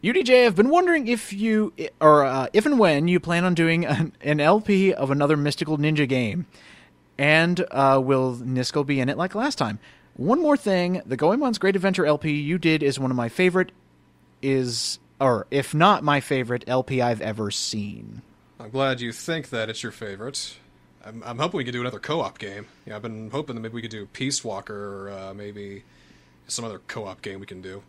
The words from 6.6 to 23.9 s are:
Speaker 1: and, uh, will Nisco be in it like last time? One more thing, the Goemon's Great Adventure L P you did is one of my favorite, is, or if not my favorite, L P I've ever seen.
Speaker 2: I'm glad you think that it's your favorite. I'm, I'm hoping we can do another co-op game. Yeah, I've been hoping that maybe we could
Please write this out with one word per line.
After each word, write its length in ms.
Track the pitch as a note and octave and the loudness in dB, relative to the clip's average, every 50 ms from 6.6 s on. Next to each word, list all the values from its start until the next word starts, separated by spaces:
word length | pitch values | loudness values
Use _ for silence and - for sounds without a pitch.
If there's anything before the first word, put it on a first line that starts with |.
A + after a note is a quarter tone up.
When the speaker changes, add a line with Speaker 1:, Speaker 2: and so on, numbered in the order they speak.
| - - - - - _ _ _ _ _ _ - | -20 -20 -20 -20 -20 _ _ _ _ _ _ -2
Speaker 1:
and, 480 | C#3 D3 D3+ D#3+ E3 E3+ F3 F3 F3+ - | 2 2 4 4 4 2 2 0 -2 -2
uh, 280 | - C3+ C#3 C3+ C3+ C3+ C3 | 0 2 4 6 6 4 4
will 320 | C3 C#3 C3 C3 B2+ B2 | 2 2 2 2 0 -2
Nisco 500 | A#2+ B2 - C3 B2+ B2+ - - D3+ C#3+ | -4 -6 -4 -2 -2 -2 -2 -2 -2 -2
be 140 | C3+ C#3+ C3+ | 0 0 0
in 100 | B2+ B2+ | 0 -2
it 80 | C#3+ A#2+ | -2 -2
like 160 | E3+ F#3 - | -4 -4 -4
last 220 | G3+ A#3+ D4 - - | -4 -4 -4 -2 -2
time? 220 | C#3 G#2+ G#2 A2 - - - _ _ _ _ | -4 -4 -4 -8 -12 -18 -20 _ _ _ _
One 260 | - B2+ E3 A#3+ D#4+ | -6 0 0 2 2
more 160 | D#4+ D4 C#4+ C#4 | 4 2 2 2
thing, 440 | - G#3 F#3+ F3+ F3 F3+ F#3 D#3+ - | 2 0 0 2 2 0 -2 -4 -4
the 120 | - C3 B2+ | -4 -2 0
Goemon's 400 | D3 D#3+ G3+ C4+ D4 B3+ A3+ - | 2 2 2 2 0 -2 -2 0
Great 160 | - F#3+ G3 | 0 2 2
Adventure 300 | G3 F3 G3 F3+ - E3+ | 2 0 0 0 2 2
L 120 | D3 D3+ D3 | 2 2 2
P 140 | - D#3 | 0 -2
you 260 | D3 D3 D3 C#3+ E3+ F#3 | -2 -2 0 -2 -2 0
did 240 | D#3+ E3 D#3+ D#3 D3+ | 2 2 2 4 2
is 160 | C#3 C3 C3+ | 0 0 0
one 120 | C3+ C3 | -2 -2
of 60 | C3 B2 | 0 0
my 120 | A#2 A#2 | -2 -2
favorite, 420 | - - F#3 F#3 F3 F#3 F3+ - - _ _ _ _ _ _ _ _ _ _ _ _ _ | 0 2 2 2 4 2 -2 -2 -6 _ _ _ _ _ _ _ _ _ _ _ _ _
is, 560 | - C#3 C3+ C3 B2+ B2 A#2 A2+ - - - - _ _ _ _ | -2 0 0 0 0 -2 -4 -4 -6 -6 -8 -8 _ _ _ _
or 240 | C#3 C3 A#2+ G#2 - _ | 2 2 2 2 -2 _
if 220 | - C#3 C3 - - | -2 -2 -2 -2 0
not 280 | D3+ E3 G3 G#3 - D3 | 4 4 4 4 4 2
my 160 | D3 C#3+ C#3+ | 2 0 0
favorite, 420 | C3+ - D3 C3 B2 A2+ B2 A#2+ - - | 0 0 -2 -2 -2 -2 -4 -6 -4 -2
L 160 | B2 C3 B2+ | -2 -2 -2
P 180 | - C#3 B2 | 0 -2 0
I've 200 | A#2+ A#2+ A#2+ G#2+ | 0 0 0 -2
ever 280 | - G#2+ G#2+ A2 A2 G2+ | -4 -6 -6 -4 -6 -6
seen. 720 | G2+ - - - - A2 G2+ G2+ - A1+ A1 - A2 A#2 - _ _ _ _ _ _ _ | -4 -4 -6 -4 -6 -6 -6 -8 -10 -14 -16 -16 -18 -18 -18 _ _ _ _ _ _ _
Speaker 2:
I'm 100 | A#2 G#2+ | -18 -8
glad 280 | A2+ C3 C3+ C3+ C3 A#2+ | -4 -2 0 0 -2 -4
you 100 | A#2+ A#2 | -6 -10
think 380 | A2 - - - E3 D#3+ D3 - | -10 -10 -8 -6 -6 -6 -6 -6
that 200 | - A#2 A2 G#2+ | -4 -4 -4 -4
it's 140 | A2 - - | -6 -8 -10
your 80 | A#2 | -10
favorite. 680 | G#2+ - A#2 G#2 G2 G2 A2 B2+ C#3 - - - - - _ _ _ _ _ _ _ _ F2+ | -10 -10 -12 -12 -12 -10 -12 -10 -10 -10 -10 -10 -14 -20 _ _ _ _ _ _ _ _ -20
I'm, 180 | G#2 A2 A#2 F#2+ | -18 -18 -16 -12
I'm 120 | G#2+ A#2+ A#2 | -12 -6 -4
hoping 200 | D3 F3+ F3 F3 | -4 -4 -2 -4
we 40 | B2+ | -6
can 100 | A#2+ A#2+ | -4 -6
do 80 | B2 | -6
another 180 | B2 B2+ B2+ G2+ | -6 -6 -8 -8
co-op 380 | - - D3+ C3+ A#2 F#2 - - | -6 -4 -4 -2 -4 -6 -8 -10
game. 260 | - G2+ G2 G2+ G#2 - _ _ _ | -14 -12 -12 -14 -18 -20 _ _ _
Yeah, 100 | - G#2+ G#2+ | -14 -14 -12
I've 40 | G#2+ | -10
been 260 | A#2 A2 A2 A2 G#2+ | -10 -12 -12 -12 -8
hoping 240 | A2+ C#3 D#3 D#3 B2 | -8 -8 -8 -8 -10
that 60 | A2+ | -10
maybe 140 | A2 A2+ A2+ | -10 -10 -10
we 60 | A#2+ | -10
could 100 | A2 A2+ | -12 -10